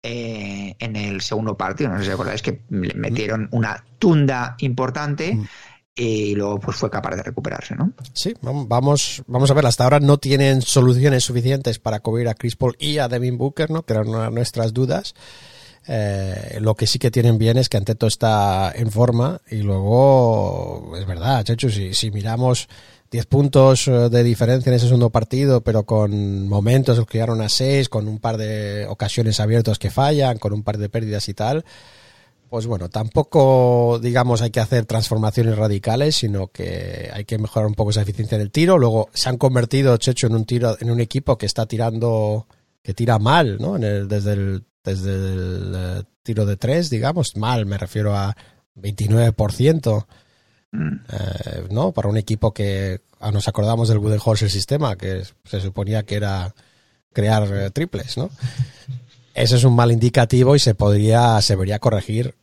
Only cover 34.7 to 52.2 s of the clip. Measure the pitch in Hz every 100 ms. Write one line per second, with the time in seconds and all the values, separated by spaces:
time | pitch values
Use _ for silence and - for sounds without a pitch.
34.7 | 123 107 113 110 110 107 123 113 107 107
35.7 | 101 113 117 147 156 113 101 92 - 90
36.7 | 87 90 90 - 104 104 110 107 113 107
37.7 | 104 104 104 101 101 107 110 101 151 170
38.7 | 180 120 110 - - - 131 135 127 120
39.7 | 135 135 117 - 117 120 113 110 120 120
40.7 | 110 117 120 113 135 139 120 101 - 110
41.7 | 110 117 113 117 110 107 107 - _ _
42.7 | _ - 95 117 110 110 160 135 101 123
43.7 | 196 107 101 98 104 104 101 98 95 -
44.7 | _ - 95 95 95 95 92 90 92 95
45.7 | 92 90 95 95 _ - 110 101 98 117
46.7 | 156 165 117 123 175 135 101 110 123 101
47.7 | 101 101 107 104 101 98 - - _ _
48.7 | - 101 101 104 113 117 - 104 - 135
49.7 | 160 117 107 - _ _ _ _ _ _
50.7 | - 78 71 - - - - - - 90
51.7 | 107 185 139 101 107